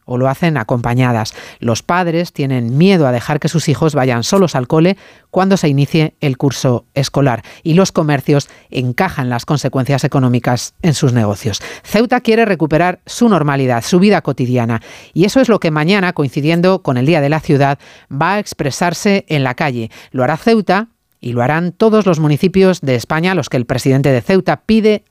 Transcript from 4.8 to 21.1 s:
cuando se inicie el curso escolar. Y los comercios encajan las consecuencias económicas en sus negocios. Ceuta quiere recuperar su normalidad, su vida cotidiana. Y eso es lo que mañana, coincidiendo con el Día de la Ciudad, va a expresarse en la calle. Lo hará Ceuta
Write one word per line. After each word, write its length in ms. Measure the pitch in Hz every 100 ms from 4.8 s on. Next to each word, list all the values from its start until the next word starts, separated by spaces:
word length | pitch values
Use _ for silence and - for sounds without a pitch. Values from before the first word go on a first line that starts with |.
| 175 196 - - _
cuando 260 | 185 196 196
se 120 | 160
inicie 480 | 139 143 165 156 -
el 180 | 151 127
curso 480 | 139 - 135 120 - -
escolar. 480 | 135 147 135 117 - -
Y 140 | 165 165
los 160 | 185
comercios 580 | - 156 139 - 143 - - _
encajan 580 | 135 127 120 185 - 127
las 160 | 120 -
consecuencias 580 | 151 135 135 127 139
económicas 720 | 147 147 127 123 127 123 - -
en 140 | 175 131
sus 180 | 135
negocios. 480 | 120 104 101 110 101 - -
Ceuta 380 | - 208 247 247
quiere 240 | 233 220 220
recuperar 560 | 160 156 156 180 170 -
su 240 | - 233
normalidad, 540 | 180 151 139 131 120
su 160 | - 180
vida 220 | 208 175
cotidiana. 600 | 156 139 123 123 117 113 - - -
Y 120 | - 196
eso 140 | 269
es 80 | 240
lo 120 | 202
que 100 | 170
mañana, 440 | 156 156 208 180
coincidiendo 680 | 175 139 156 147 170 180 185
con 160 | 156 123
el 80 | 135
Día 160 | 170
de 80 | 139
la 100 | 156
Ciudad, 380 | - 139 139 143 - - -
va 220 | 135 165
a 60 | 202
expresarse 840 | 202 - 147 - 175 165 208 196 -
en 160 | 151
la 100 | 131
calle. 380 | 117 156 120 113 - -
Lo 140 | 131
hará 140 | 127 156
Ceuta 500 | 233 226 180 185 226 _ _